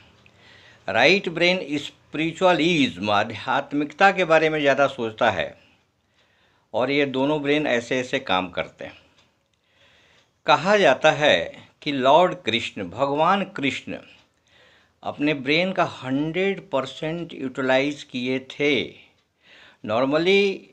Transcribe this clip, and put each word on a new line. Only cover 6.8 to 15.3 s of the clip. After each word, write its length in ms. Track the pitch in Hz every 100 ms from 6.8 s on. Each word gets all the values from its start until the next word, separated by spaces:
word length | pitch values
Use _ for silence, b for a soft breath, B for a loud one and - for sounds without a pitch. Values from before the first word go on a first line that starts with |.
| 131
ये 140 | 143 139
दोनों 360 | 131 139 151
ब्रेन 260 | 139 147 127
ऐसे 320 | 120 117 131
ऐसे 200 | 127 110
काम 300 | - 92 92
करते 360 | - - - -
हैं। 160 | - _ _ _ _ _ _ b b b b b b b _ -
कहा 320 | 143 175 208
जाता 340 | 160 127 156
है 560 | 143 147 90 80 - - _
कि 100 | 151
लॉर्ड 440 | 139 127 156 180 -
कृष्ण, 480 | 113 113 - 113 90
भगवान 540 | 107 139 143 165 202
कृष्ण 540 | 190 - 135 - - 80 - - _ _ b b b b b _
अपने 300 | - 110 147